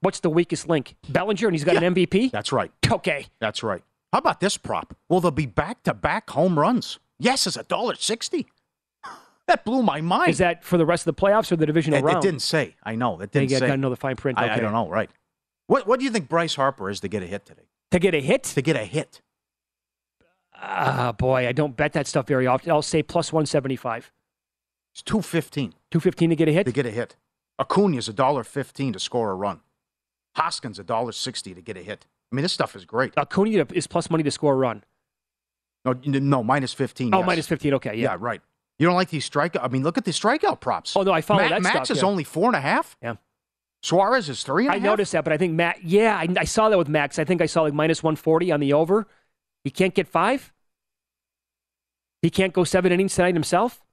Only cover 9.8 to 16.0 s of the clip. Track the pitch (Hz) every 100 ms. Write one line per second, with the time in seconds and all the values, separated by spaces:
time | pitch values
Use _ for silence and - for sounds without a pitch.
9.8 | 214 147 165 208 349 156 180 170 - 175
10.8 | 156 170 - 151 196 208 - 170 151 156
11.8 | 147 143 143 175 190 143 - 160 127 -
12.8 | - 113 123 85 101 143 135 135 131 135
13.8 | 135 123 139 127 139 117 110 110 110 110
14.8 | 92 98 101 _ _ _ _ _ - 269
15.8 | 202 247